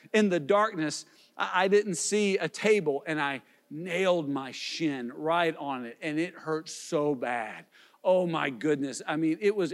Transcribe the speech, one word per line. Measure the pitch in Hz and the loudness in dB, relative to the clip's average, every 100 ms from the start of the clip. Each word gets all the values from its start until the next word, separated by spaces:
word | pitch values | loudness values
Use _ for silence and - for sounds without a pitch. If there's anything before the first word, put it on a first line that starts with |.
| 160 | 0
in | 220 208 | 4 4
the | 175 | 4
darkness, | 139 202 220 185 156 - - _ _ - | 4 4 4 0 -4 -4 -10 _ _ -8
I, | 190 185 | -2 2
I | 190 | 4
didn't | 202 214 165 | 4 2 -2
see | - 208 202 190 | 0 2 2 2
a | 165 | -2
table, | - 214 214 151 139 160 | 0 2 4 2 -2 -2
and | 156 | -2
I | 143 135 - _ - | -2 -4 -12 _ -16
nailed | 147 180 175 190 175 143 | -10 -4 0 2 2 0
my | 135 131 | -4 -6
shin | - - - 160 135 120 | -10 -8 -2 -2 -2 -6
right | 156 156 170 170 156 | -4 0 2 2 0
on | 143 131 | -4 -6
it, | 117 - | -8 -8
and | 160 151 | -4 -2
it | 180 | -4
hurt | - 156 160 156 | -6 -6 -6 -6
so | - - 160 147 | -12 -4 0 0
bad. | 135 123 120 107 98 - - - _ | 0 -2 -4 -6 -12 -18 -20 -20 _
Oh | 190 185 175 | 2 2 2
my | 160 147 | 0 -2
goodness. | 117 151 147 139 120 - | -2 0 0 -2 -6 -4
I | |
mean, | 156 160 165 | 0 0 2
it | 202 | 2
was | 208 165 | 2 0